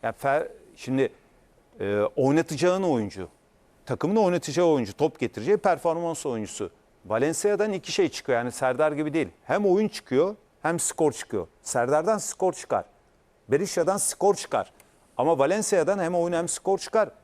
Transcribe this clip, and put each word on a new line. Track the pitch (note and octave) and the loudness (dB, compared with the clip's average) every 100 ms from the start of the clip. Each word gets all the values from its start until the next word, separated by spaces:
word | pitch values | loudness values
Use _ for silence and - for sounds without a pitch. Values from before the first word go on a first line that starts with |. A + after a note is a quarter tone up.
Yani | A#2 | -6
Fer-, | A2+ C#3 C#3+ - - - - | -4 0 0 -2 -12 -20 -16
şimdi, | - C3 B2+ - _ _ _ _ _ - | -2 0 0 -2 _ _ _ _ _ -8
e, | G2+ G#2 G#2 - | -2 0 0 0
oynatacağın | C3+ D3+ D#3+ C#3+ F3+ F#3 | 2 2 0 0 0 2
oyuncu, | F#3+ C3 G#2 F#2+ F2+ _ _ _ _ _ - | 0 0 -2 -8 -14 _ _ _ _ _ -10
takımını | B2 D#3 G#3+ | -4 0 2
oynatacağı | G3 F3 - D3 F3 | 2 0 -2 2 4
oyuncu, | D3 A2 - | 4 0 -2
top | - - | -2 0
getireceği | A#2+ - A#2+ G3+ | -6 -4 0 2
performans | G3+ E3 E3+ E3 E3+ D#3+ D3+ | 2 0 0 -2 -4 -6 -4
oyuncusu. | A#2 G#2 - F#2+ _ _ _ - | -6 -6 -8 -10 _ _ _ -4
Valencia'dan | G#2+ C#3+ D#3+ G#3 G#3 G#3+ | 0 0 0 0 0 0
iki | F#3+ - | -2 -6
şey | - F3 | 0 0
çıkıyor | - - A#2+ | 0 0 0
yani | B2 | 0
Serdar | - C3 C3 D#3 | -2 -2 2 0
gibi | D3 D3+ | 0 -2
değil. | D3+ A2 - | -2 -4 -6
Hem | - F3 G3+ | -4 0 2
oyun | F#3 G#3+ | 2 2
çıkıyor | - - C3 F3+ G#3+ _ _ | -4 -2 2 2 -2 _ _
hem | D#3 E3+ | -2 -2
skor | - - D#3 | -2 0 0
çıkıyor. | - - G#2+ E2 _ | 0 -8 -8 -8 _
Serdar'dan | - C3 A#2+ D3+ E3+ G#3+ | -6 -2 2 2 2 -2
skor | - - F#3 | -4 -2 -2
çıkar. | - - A2 - _ _ _ _ _ - | -2 -4 -4 -4 _ _ _ _ _ -2
Berisha'dan | C#3 F#3+ - D#3+ G3 | 0 0 0 0 0
skor | - - F#3+ | -2 0 2
çıkar. | F#3+ - A#2+ F#2+ _ _ _ _ - | 2 -2 -4 -4 _ _ _ _ -2
Ama | C3+ E3 | 0 2
Valencia'dan | C#3 G3+ G3+ G3 D#3 G3+ | 2 2 2 2 2 0
hem | E3+ | 0
oyun | F3 E3+ | -2 -2
hem | E3+ E3+ | -2 -4
skor | - - F#3+ | -6 -2 -2
çıkar. | - A3 G3 - | 0 0 0 -4